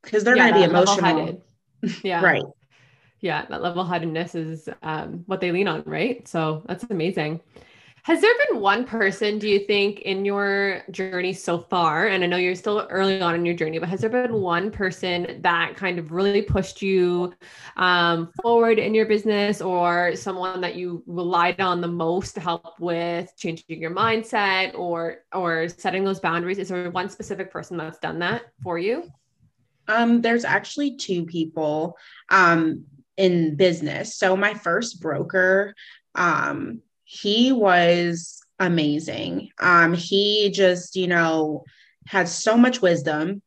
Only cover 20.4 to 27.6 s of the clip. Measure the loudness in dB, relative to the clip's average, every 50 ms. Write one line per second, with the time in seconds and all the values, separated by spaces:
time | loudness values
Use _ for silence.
20.4 | -6 -6 -4 -4 -6 -6 -6 -6 -8 -8 -8 -10 -12 -10 -8 -6 -4 0 2 2
21.4 | 2 2 0 0 0 0 0 0 -2 -4 -4 -2 0 0 0 -2 -2 -6 -12 -8
22.4 | -6 -4 -6 -6 _ -18 -14 -8 -6 -4 -4 -2 -4 -4 -4 -6 -8 -10 _ _
23.4 | -8 -8 -8 -8 _ _ -12 -10 -8 -6 -2 0 0 0 0 -2 -4 -2 -2 0
24.4 | 0 2 0 0 -2 -4 -4 -8 -6 -4 -4 -4 -4 -6 -8 -10 _ _ -6 -4
25.4 | -2 -2 -2 -2 -2 -4 -6 _ -4 -2 -2 0 -2 -2 -2 -2 -2 -2 -2 -2
26.4 | -2 -4 -6 -6 -6 -6 -6 -6 -6 -4 -4 -4 -6 -6 -10 -14 -10 -10 -8 -10
27.4 | -10 -10 -10 -14